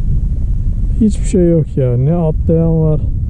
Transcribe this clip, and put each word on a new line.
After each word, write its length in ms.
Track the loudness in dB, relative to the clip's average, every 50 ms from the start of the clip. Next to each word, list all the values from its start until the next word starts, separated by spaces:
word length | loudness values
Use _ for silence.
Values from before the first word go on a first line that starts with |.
| 0 0 0 0 0 0 -2 -2 -2 0 0 0 0 -2 -2 -2 -2 -2 0 0
hiçbir 240 | 0 0 0 0 0
şey 240 | 0 2 2 2 4
yok 280 | 2 2 0 -2 -2
ya. 200 | -2 0 0 0
Ne 160 | 0 0 0 0
atlayan 680 | 0 0 0 -2 0 0 0 0 2 2 0 0 0
var, 220 | 0 0 0 0 -2 -2 -2 -2 -2